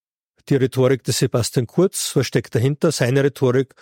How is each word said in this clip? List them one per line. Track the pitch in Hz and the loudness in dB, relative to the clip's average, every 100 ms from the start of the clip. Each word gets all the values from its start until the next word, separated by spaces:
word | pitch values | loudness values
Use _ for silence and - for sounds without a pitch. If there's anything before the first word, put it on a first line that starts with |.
| _ _ _ _ - | _ _ _ _ -2
die | 143 | 0
Rhetorik | 127 127 127 131 | 0 2 2 2
des | - - | -2 -2
Sebastian | 127 123 113 - 117 | 0 0 -2 -2 -2
Kurz, | - 190 - - | 0 0 0 -4
was | - - | -2 -2
steckt | - - | -2 -2
dahinter, | 120 127 147 170 | -2 -2 0 -2
seine | - 123 135 | 0 0 2
Rhetorik | 139 - 131 123 131 _ | 0 0 0 0 -2 _